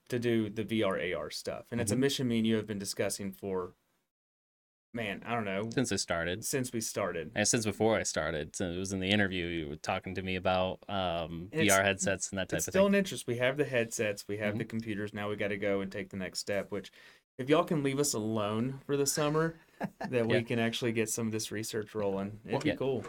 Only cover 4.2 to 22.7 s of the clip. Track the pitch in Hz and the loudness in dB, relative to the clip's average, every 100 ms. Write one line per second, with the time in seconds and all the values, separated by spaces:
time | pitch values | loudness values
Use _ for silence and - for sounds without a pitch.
4.2 | _ _ _ _ _ _ _ 120 107 90 | _ _ _ _ _ _ _ -6 -4 -4
5.2 | - 117 101 95 113 135 120 95 - 85 | -4 -2 0 -2 0 0 0 0 0 0
6.2 | 85 95 - 139 127 117 - 113 95 85 | 0 -2 -2 -2 -2 -4 -4 -2 -2 -2
7.2 | 76 - 104 123 107 - 110 104 - - | -2 0 4 4 2 4 4 4 2 0
8.2 | 78 78 78 - 92 87 95 98 92 104 | 0 -2 -4 -4 -2 -2 -2 0 4 4
9.2 | 98 92 85 85 73 80 - 95 92 92 | 4 0 -2 -2 -4 -4 -2 -2 -4 -6
10.2 | 92 92 92 92 92 - - 98 90 85 | -4 0 2 2 2 -2 -6 -2 -2 -2
11.2 | 82 82 95 117 104 98 98 95 98 95 | -4 -8 -4 2 4 6 4 2 0 -2
12.2 | - 95 90 87 - 190 202 202 196 120 | -2 -4 -2 -2 2 4 6 4 2 -4
13.2 | - 120 127 147 131 123 113 - 107 104 | -4 0 2 2 2 0 0 0 -2 -2
14.2 | - 104 104 107 110 113 113 101 104 104 | -6 -2 -2 -2 -4 -6 -4 -4 -4 -4
15.2 | 104 104 101 101 104 98 98 104 95 98 | -4 -2 -2 0 0 0 0 -6 -6 -6
16.2 | 90 - - 101 90 101 - - - - | -6 -6 -4 -4 -2 -6 -8 -16 -20 -20
17.2 | _ - 131 156 180 160 139 135 143 117 | _ -6 4 4 4 2 2 2 2 0
18.2 | 107 110 104 110 127 135 - 143 139 165 | 0 0 0 0 -2 -4 -2 0 0 2
19.2 | 147 156 165 165 - - 208 - - 123 | 2 2 0 -4 -16 -8 -8 -6 -2 2
20.2 | 113 117 113 117 117 113 123 113 110 - | 2 2 2 0 0 0 0 2 0 0
21.2 | 113 110 - 107 110 117 107 107 101 98 | -2 -2 -4 -6 -4 -6 -4 -2 0 0
22.2 | 98 107 95 127 147 | -4 -8 -4 0 0